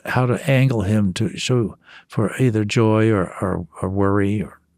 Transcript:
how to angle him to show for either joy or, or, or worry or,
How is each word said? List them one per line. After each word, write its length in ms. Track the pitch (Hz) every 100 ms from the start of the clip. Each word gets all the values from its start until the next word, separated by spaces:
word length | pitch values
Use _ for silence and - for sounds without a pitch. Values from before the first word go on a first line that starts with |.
| -
how 200 | 127 127
to 240 | 104 -
angle 320 | 131 131 117
him 320 | 98 107 98
to 240 | 87 101 -
show 400 | - 123 98 - _ - _
for 260 | - 98 -
either 220 | 131 110
joy 460 | 104 120 110 110 110
or, 240 | 104 85 -
or, 260 | 95 90 85 -
or 80 | 95
worry 520 | 98 98 101 98 104
or, 180 | 87 - _